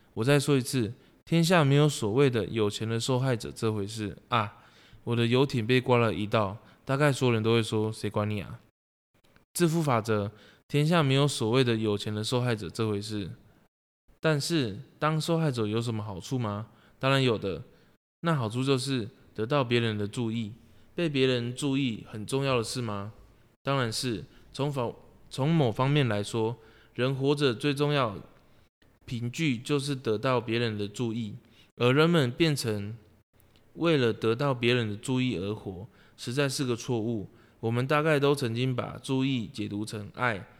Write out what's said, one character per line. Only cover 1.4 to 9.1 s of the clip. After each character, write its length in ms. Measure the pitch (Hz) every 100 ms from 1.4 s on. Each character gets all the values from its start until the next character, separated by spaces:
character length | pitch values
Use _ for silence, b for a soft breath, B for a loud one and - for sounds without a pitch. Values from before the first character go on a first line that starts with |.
下 220 | 165 180
没 120 | 139 143
有 120 | 151
所 240 | - 104
谓 180 | 120 139
的 160 | 120 92
有 220 | 110 104
钱 180 | - 110
的 100 | 113
受 180 | 117 127
害 160 | 131
者 160 | 117 71
这 220 | - 113
回 160 | 107 98
事 300 | 110 104 - -
啊！ 300 | 120 104 B B B B B -
我 100 | 117
的 100 | 117
游 200 | 123 139
艇 200 | 127 110
被 140 | 127
刮 180 | 127 120
了 160 | 117
一 140 | 87 104
道， 300 | 113 98 104 B B
大 140 | - 135
概 160 | 147
所 140 | 127 127
有 60 |
人 80 | 113
都 120 | 110
会 100 | 117
说 260 | 110 110 110
，“谁 160 | 110 104
管 200 | 107 104
你 120 | 104
啊？” 180 | - 117 _ _ _ _ _